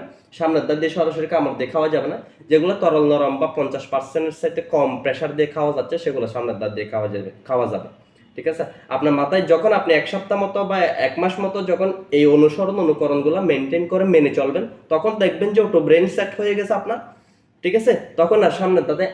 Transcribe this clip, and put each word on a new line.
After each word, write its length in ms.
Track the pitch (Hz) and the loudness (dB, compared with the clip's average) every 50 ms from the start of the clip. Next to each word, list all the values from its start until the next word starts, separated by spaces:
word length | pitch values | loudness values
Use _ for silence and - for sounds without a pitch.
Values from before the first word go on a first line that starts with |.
| - - - _ _ _ | -10 -14 -20 _ _ _
সামনের 360 | - - 165 160 160 151 - - | -8 -4 -2 0 0 0 0 0
দাঁত 100 | 151 151 | -2 -2
দিয়ে 100 | 160 160 | -2 -2
সরাসরি 380 | - 180 160 160 151 160 156 156 | -2 0 -2 -2 -2 -4 -4 -2
কামড় 260 | 170 160 147 135 123 - | -2 0 0 -2 -2 -4
দিয়ে 140 | 131 - | -6 -4
খাওয়া 180 | - 160 156 156 | -2 0 0 2
যাবে 180 | 156 143 131 147 | 0 0 -2 -2
না। 100 | - - - - _ _ - - | -6 -8 -12 -18 _ _ -2 2
যেগুলো 260 | 151 156 160 185 196 - | 2 4 4 2 0 2
তরল 320 | 185 170 156 151 151 147 147 | 2 2 4 4 4 4 4
নরম 240 | 143 139 135 135 135 | 4 2 0 0 -2
বা 100 | 156 156 | -2 -2
পঞ্চাশ 400 | - 156 139 127 139 139 - - | -2 -2 -4 -2 -4 -8 -8 -4
পার্সেন্টের 440 | 139 135 135 - - 165 160 156 156 - | -4 -4 -4 -4 -4 -4 -4 -4 -4 -4
চাইতে 200 | - 160 165 165 | -6 -4 -4 -4
কম 400 | 165 - 170 147 139 131 127 120 | -4 -2 0 2 2 0 -2 -2
প্রেশার 340 | 123 139 123 - 160 147 147 | -4 -4 -4 -2 -4 -6 -2
দিয়ে 120 | 147 151 147 | -2 -2 -2
খাওয়া 260 | - 156 147 147 143 | 0 -2 -2 0 0
যাচ্ছে, 240 | 170 160 - 165 170 | -2 -4 -4 -6 -4
সেগুলো 300 | - 156 135 131 113 107 | -2 -4 -2 -2 -4 -4
সামনের 320 | - 120 120 117 104 98 | -4 -4 -4 -4 -4 -4
দাঁত 140 | 110 104 101 | -6 -6 -4
দিয়ে 140 | 107 104 - | -6 -8 -6
খাওয়া 200 | 117 110 107 101 | -4 -4 -4 -4
যাবে, 240 | 101 101 95 95 - - - - | -6 -6 -8 -10 -14 -16 -8 -2
খাওয়া 200 | 131 123 120 104 | 0 0 0 0
যাবে, 200 | - 92 - - - _ _ _ _ _ _ _ _ | -4 -6 -8 -12 -18 _ _ _ _ _ _ _ _
ঠিক 120 | - - 160 | -6 -6 -6
আছে? 180 | 156 156 151 - - - - - | -4 -4 -6 -8 -10 -16 -10 -6
আপনার 240 | 127 143 147 147 143 | -4 0 2 2 2
মাথায় 280 | 143 143 139 190 190 | 2 0 2 0 0
যখন 320 | - 151 165 160 190 214 214 | 2 4 2 4 4 2 2
আপনি 200 | 190 - 170 160 | 2 4 4 2
এক 140 | 151 - - | 2 2 0
সপ্তাহ 360 | - 190 - - 208 202 196 | -6 -8 -4 -4 -2 -2 -2
মতো 200 | 196 - 202 196 | -2 -2 -4 -2
বা 160 | 185 196 190 | -2 0 0
এক 400 | 175 156 - - 127 - - 170 | 0 0 0 0 -2 -2 0 0
মাস 200 | 175 185 - 208 | -2 -2 -2 -2
মতো 220 | 196 190 190 202 | -4 -4 -4 -4
যখন 320 | 185 175 175 175 190 196 190 - - - | -2 -2 0 0 0 -2 -2 -6 -6 -2
এই 140 | 147 147 147 | 2 4 6
অনুসরণ 540 | 147 147 151 151 151 151 - 190 190 196 202 | 6 6 6 6 4 4 0 -2 -2 -2 0
অনুকরণগুলো 640 | 180 156 151 156 156 143 143 143 139 156 165 190 | 0 0 0 0 0 0 0 0 0 0 0 0
মেনটেন 460 | 190 170 143 131 135 135 165 170 175 165 | 0 0 0 0 -2 -2 -2 -2 -2 -2
করে 160 | 185 185 190 | -2 0 2
মেনে 320 | 190 175 156 147 135 120 | 4 4 4 4 4 2
চলবেন, 320 | 143 139 135 143 180 226 - - - - _ | 0 -2 0 -2 -4 -6 -6 -10 -18 -4 _
তখন 300 | 160 156 - 220 214 208 | -2 0 0 -2 -2 0
দেখবেন 340 | 190 170 151 - 202 208 208 | 0 -2 0 -2 -2 0 2
যে 80 | 220 | 2
ওটো 180 | 208 190 - 165 | 2 4 2 2
ব্রেন 280 | 151 151 160 170 185 190 | 4 6 4 4 4 2
সেট 320 | - - 196 196 - - | 0 -4 -6 -6 -6 -4
হয়ে 160 | 208 208 202 | -2 -2 -2
গেছে 180 | 208 196 - 214 | -2 -2 -2 -2
আপনার, 240 | 190 - 196 226 - - - - _ _ _ _ _ _ _ _ _ - | -4 -2 -6 -8 -8 -8 -14 -20 _ _ _ _ _ _ _ _ _ -4
ঠিক 120 | 185 202 | 0 0
আছে? 200 | 220 220 254 202 - - - - - | 2 4 4 2 2 -2 -6 0 0
তখন 260 | 165 170 214 214 196 | 2 4 4 4 4
আর 80 | 165 | 4
সামনের 340 | - - 190 185 185 170 143 | 2 0 0 2 2 2 2
দাঁতে 220 | - 151 160 190 - | 0 -2 -2 -2 -4